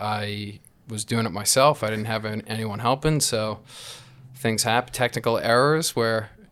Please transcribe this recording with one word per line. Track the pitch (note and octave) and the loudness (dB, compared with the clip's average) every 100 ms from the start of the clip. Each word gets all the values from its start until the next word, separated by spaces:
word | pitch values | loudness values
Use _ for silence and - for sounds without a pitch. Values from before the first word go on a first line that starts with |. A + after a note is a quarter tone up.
I | G#2 G#2 G#2 G#2 G2+ G2+ - _ - | -4 -4 -4 -6 -8 -12 -20 _ -12
was | A2 | -8
doing | - A#2 A2+ | -2 -2 0
it | |
myself. | F2+ G#2 C3 C#3+ C#3+ | -2 0 6 6 4
I | A2 | 0
didn't | A2 G#2+ | -2 -2
have | A2 | -4
an-, | G#2+ G#2+ G#2+ | -4 -6 -6
anyone | A2 A2 G2+ | -6 -4 -2
helping, | A#2 C3+ D#3 D3+ | 0 0 2 2
so | - A2 G#2+ G#2+ - - - - - - - | 0 0 -2 -6 -12 -18 -18 -18 -20 -20 -20
things | - A#2 A2 | -4 0 0
happen. | A#2+ A2+ A#2+ | 2 2 0
Technical | - A#2+ A#2+ A#2 A2+ | 0 -2 0 0 0
errors | A2 A#2+ C#3+ D#3 D#3+ | 4 4 4 2 0
where, | - A2+ A2+ A2 - - | 0 0 0 -4 -12 -20